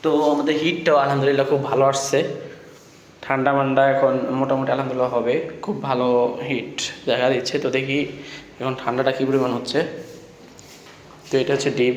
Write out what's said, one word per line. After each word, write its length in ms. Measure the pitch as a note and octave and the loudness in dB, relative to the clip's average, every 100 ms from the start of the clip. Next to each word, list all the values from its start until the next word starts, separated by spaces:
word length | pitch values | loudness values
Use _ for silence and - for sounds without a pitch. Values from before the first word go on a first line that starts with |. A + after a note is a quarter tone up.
তো 280 | D#3+ D3 D3+ | 2 2 4
আমাদের 240 | D3 C#3+ D3+ | 2 0 0
হিটটাও 380 | E3 E3+ - D3 | 0 0 4 4
আলহামদুলিল্লাহ 500 | C#3 C#3 C3+ C3+ C#3 | 4 2 2 2 2
খুব 180 | C#3+ | 0
ভালো 200 | C#3+ B2 | 0 2
আসছে, 340 | C3+ C3+ - - - - - - - - - - - - | 2 2 0 0 0 -6 -12 -16 -20 -20 -20 -20 -20 -20
ঠান্ডা 300 | - C3+ C3 | -4 0 2
মান্ডা 300 | C#3 C3+ C3+ C3+ | 2 2 4 4
এখন 280 | C3+ C3+ C3 C3 | 4 2 2 -2
মোটামুটি 420 | C3 C3+ C3+ C3 | -2 0 0 0
আলহামদুলিল্লাহ 420 | B2+ C3+ C3 B2 | -2 -2 -2 0
হবে, 360 | A#2+ A#2 C#3 - - | 0 0 -2 -2 -10
খুব 200 | - - | -8 -6
ভালো 560 | C#3 B2+ B2+ B2 A#2+ A#2+ B2+ | -2 0 2 2 2 -2 -4
হিট 340 | B2+ - - - - - | -6 -6 -8 -8 -8 -2
দেখা 240 | B2 B2+ | 0 2
দিচ্ছে। 280 | C3 - D3 | 0 -2 -4
তো 120 | C#3 | -2
দেখি 360 | C3+ C3+ C#3 C#3 - - - - - | -2 -2 -2 -4 -8 -16 -18 -20 -8
এখন 140 | B2+ B2+ | -6 -4
ঠান্ডাটা 280 | - B2 C3 | -4 0 0
কী 120 | C3 | 0
পরিমাণ 280 | C3 C#3 B2+ | 0 2 0
হচ্ছে। 320 | A#2+ - C#3+ E3 - - - - - - - - - - - - - - | -2 -2 -2 -2 -6 -14 -18 -20 -20 -20 -20 -20 -20 -20 -20 -20 -20 -2
তো 80 | C3+ | 0
এটা 140 | B2+ | 2
হচ্ছে 180 | C#3 C#3+ | 0 0
ডিপ, 240 | A#2+ B2 | 2 0